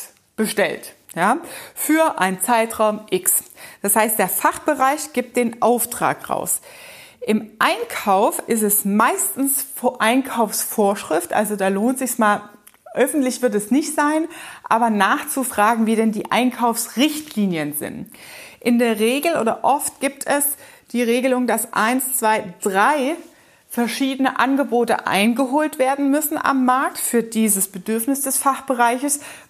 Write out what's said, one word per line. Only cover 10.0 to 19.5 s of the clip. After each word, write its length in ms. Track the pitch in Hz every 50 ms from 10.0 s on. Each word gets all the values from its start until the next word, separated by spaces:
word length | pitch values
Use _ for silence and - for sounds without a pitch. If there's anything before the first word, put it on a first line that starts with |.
Einkaufsvorschrift, 1300 | 214 220 240 269 262 262 - 233 226 208 - - - - - - 208 196 208 202 - - 311 339 349 - -
also 200 | - 214 196 208
da 140 | 196 190 190
lohnt 300 | 196 196 214 247 269 262
sich's 180 | 262 240 -
mal, 320 | - 220 208 208 170 - - - - _ - - _ - - -
öffentlich 480 | - 247 285 294 302 254 247 247 -
wird 120 | 247 247 208
es 160 | 208 208 -
nicht 240 | 240 285 311 - -
sein, 320 | - 294 294 311 311 320 339 - - - - - - -
aber 240 | - 214 226 240 233
nachzufragen, 960 | 214 202 190 202 254 302 - - - 269 254 - - - 208 214 240 226 226
wie 120 | 208 226
denn 160 | 208 226 226
die 200 | 214 214 - -
Einkaufsrichtlinien 1400 | - 214 254 254 240 - 240 233 226 226 - - - 220 277 302 302 311 - - - 214 208 190 175 160 147 147 147
sind. 340 | 147 - - - - - - - - - - - - - - - -
In 200 | - 240 240 233
der 200 | 247 233 226 208
Regel 380 | 220 226 254 285 285 339 330
oder 280 | - 226 226